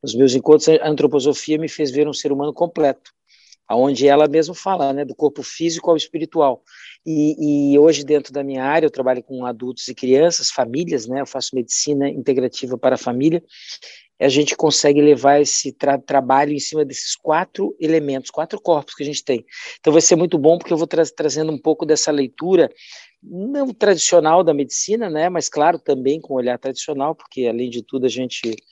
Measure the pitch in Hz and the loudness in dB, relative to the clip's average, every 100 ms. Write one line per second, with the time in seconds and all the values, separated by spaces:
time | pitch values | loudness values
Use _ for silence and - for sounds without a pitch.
0 | 139 113 135 127 - 151 156 160 156 147 | -6 2 4 4 6 6 6 2 2 0
1 | 147 147 131 139 - 151 160 - 151 131 | 0 2 0 -2 -4 -4 -4 -6 -4 0
2 | 151 131 147 139 143 - 170 156 147 131 | -2 -2 -4 -4 -4 -4 -4 0 0 -2
3 | _ _ _ _ _ _ _ 110 135 127 | _ _ _ _ _ _ _ 0 2 4
4 | 139 143 151 156 156 175 196 185 139 139 | 4 6 4 2 0 -4 -4 -2 -2 -2
5 | 139 - 147 143 131 - 165 165 - 160 | -6 -2 -2 -2 -14 -6 -4 -2 0 0
6 | - 160 156 165 143 123 _ - - - | 0 -8 -6 0 0 0 _ -20 -20 -16
7 | - 156 151 151 151 143 143 143 156 143 | -6 0 0 0 0 0 4 6 6 4
8 | 139 147 139 139 139 131 131 160 160 - | 0 -2 -2 -8 -6 -4 0 2 0 0
9 | 127 123 - 131 123 113 123 123 - 120 | -2 -2 -4 -10 -8 -8 -10 -10 -14 -8
10 | 127 131 170 165 - - 117 127 170 135 | 2 4 4 2 -4 -2 -4 -4 -4 -4
11 | 110 131 135 135 - 131 120 - - 147 | -4 -8 -6 -8 -6 -6 -4 -4 -2 0
12 | 139 143 123 131 127 - 127 123 127 127 | 0 -2 -2 0 -2 -6 -8 -2 0 0
13 | - 123 151 165 _ - - - - - | -4 0 0 0 _ -20 -20 -20 -20 -20
14 | _ _ 139 135 147 - 156 143 147 143 | _ _ 0 2 0 0 0 2 2 4
15 | 147 135 139 143 143 - 143 - 139 139 | 4 4 4 4 2 -2 -6 -4 -2 -2
16 | - 180 127 135 147 147 - 156 143 131 | 0 -2 2 2 2 -2 -4 -4 -4 -6
17 | - - - 156 185 - 196 - 160 165 | -10 -8 -2 -2 -2 -6 -6 -4 0 0
18 | 147 135 123 - 165 202 - 156 139 - | 0 -6 -8 -8 -8 -6 -2 -2 -2 -10
19 | 143 143 - 123 - - - - - 156 | -8 -8 -4 -4 -4 -18 -18 -2 4 4
20 | - 170 170 165 143 170 - 160 160 156 | 4 2 2 2 4 2 0 -4 -2 0
21 | 156 - 156 143 160 151 160 151 156 151 | -2 -2 -4 -2 -6 -4 -2 -2 0 0
22 | - 147 131 - 175 185 151 - - - | 0 -2 -2 -4 0 2 2 -2 -20 -20
23 | - _ - 175 214 285 269 214 208 180 | -20 _ -16 -12 -6 -4 -4 0 0 2
24 | - 175 156 170 165 143 135 - - 220 | 4 4 6 4 4 0 -2 -6 -4 -4
25 | 214 151 170 180 135 151 156 170 - 131 | -4 -2 -2 -2 -4 0 0 0 -2 -2
26 | 127 156 - 135 123 123 135 127 - 139 | 0 -2 -4 -4 -2 -4 -6 -8 -8 -4
27 | 143 165 - - 120 117 123 120 110 135 | -4 -6 -12 -4 -4 -2 -6 -8 -8 -2
28 | 123 117 127 - 117 110 _ | -2 -2 -8 -6 -8 -8 _